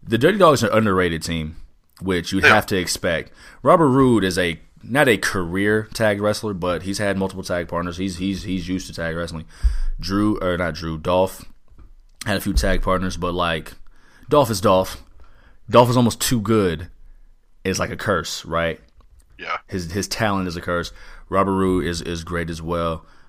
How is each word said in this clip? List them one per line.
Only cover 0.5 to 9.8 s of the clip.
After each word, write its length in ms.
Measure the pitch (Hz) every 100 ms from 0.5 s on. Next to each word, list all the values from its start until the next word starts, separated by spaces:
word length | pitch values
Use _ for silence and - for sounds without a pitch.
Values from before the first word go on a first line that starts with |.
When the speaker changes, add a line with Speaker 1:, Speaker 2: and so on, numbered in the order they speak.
| 135
Speaker 1:
are 40 | 113
an 100 | 110
underrated 460 | 110 92 87 82
team, 320 | 80 82 78 78 - _ _ _
which 300 | 90 92 85
you 100 | 95
Speaker 2:
Yeah. 80 | 95
Speaker 1:
have 160 | 110 -
to 100 | 98
expect. 540 | 85 - 92 80 65 - - -
Robert 240 | 127 175 156
Roode 360 | 127 135 113 92
is 120 | 90
a, 220 | 90 82 - _
not 240 | 95 123 143
a 100 | 104
career 720 | - 101 85 92 101 107 107
tag 260 | - 110 101
wrestler, 320 | 104 104 110
but 300 | 98 90 85
he's 140 | 90 98
had 200 | 104 95
multiple 260 | 95 92
tag 240 | 90 90 82
partners. 280 | 85 87 85
He's, 200 | 95 85
he's, 260 | 95 92
he's 240 | 87 92 85
used 200 | 92 -
to 60 |
tag 220 | - 82 82
wrestling. 300 | 85 82 78 - - -